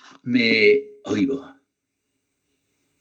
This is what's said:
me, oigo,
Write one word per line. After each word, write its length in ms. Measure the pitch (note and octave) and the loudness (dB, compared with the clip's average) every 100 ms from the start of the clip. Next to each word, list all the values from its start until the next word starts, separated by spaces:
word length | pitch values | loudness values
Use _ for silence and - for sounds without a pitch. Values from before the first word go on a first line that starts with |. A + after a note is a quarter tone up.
| - - | -20 -16
me, 600 | B2 B2 A2+ A2+ G#2 G#2 - - | -4 -2 0 2 4 2 -2 -14
oigo, 500 | - G#2 F#2+ C#3 - - _ _ _ _ _ _ _ _ _ _ _ _ _ _ | -8 -4 -2 -4 -12 -20 _ _ _ _ _ _ _ _ _ _ _ _ _ _